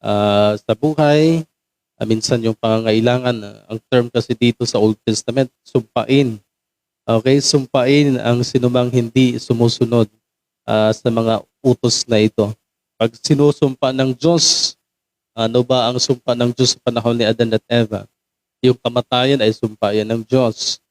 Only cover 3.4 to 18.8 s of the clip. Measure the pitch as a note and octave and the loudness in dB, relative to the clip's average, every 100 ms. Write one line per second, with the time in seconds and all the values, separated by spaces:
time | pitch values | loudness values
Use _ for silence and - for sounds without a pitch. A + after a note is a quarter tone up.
3.4 | G#2 G#2 G2+ A2 _ B2+ A#2+ A#2+ - A#2+ | -8 -20 _ -14 _ 0 0 -4 -4 0
4.4 | A#2+ - A#2 A#2 G#2+ A2 - G#2+ - A#2+ | 0 0 -4 0 0 0 -4 -4 -4 -2
5.4 | C3 _ - B2+ A2 - A2+ C3+ C3 G#2+ | -2 _ -16 -14 -8 -6 0 0 0 -4
6.4 | _ _ _ _ _ _ - A2+ B2+ C#3 | _ _ _ _ _ _ -2 0 2 0
7.4 | - D3 C3 C3+ B2+ C#3+ C#3+ B2+ A#2 A#2+ | 2 -2 0 -2 2 2 2 0 0 -2
8.4 | A#2+ C3 B2 B2 B2 B2 A#2 C3 B2+ A#2+ | 0 0 0 0 0 -2 0 2 2 0
9.4 | - A#2 A#2 - A#2 A#2 G#2+ _ _ _ | -4 0 0 0 0 0 0 _ _ _
10.4 | _ _ - A2 G#2+ A2 B2 A2+ A2+ A2 | _ _ -4 0 0 0 -2 -2 0 -2
11.4 | - _ C3 B2 A#2+ - - A2+ A2 - | -6 _ 0 0 0 -2 0 2 2 0
12.4 | G#2 G#2+ _ _ _ _ A2+ - - D3+ | -4 -4 _ _ _ _ -4 -4 -2 2
13.4 | C#3+ B2+ C#3+ C3 C3 C3 C3 B2 E3 E3+ | 2 2 -2 0 -4 -2 -2 0 0 2
14.4 | D3 - - - _ _ _ _ _ - | 0 -2 -4 -8 _ _ _ _ _ -4
15.4 | A2+ B2 B2 C3 A#2 B2 - B2 - A#2+ | 0 0 0 0 0 -2 -2 -4 -2 -2
16.4 | A#2+ A#2+ B2+ - - A#2 A2+ A#2 A2 A2 | -2 0 -2 0 -4 -2 -2 0 0 0
17.4 | A#2 A2 _ A#2+ A2 G#2 G2+ _ _ _ | 0 -2 _ -2 0 -4 -12 _ _ _
18.4 | _ _ B2+ B2 | _ _ 0 0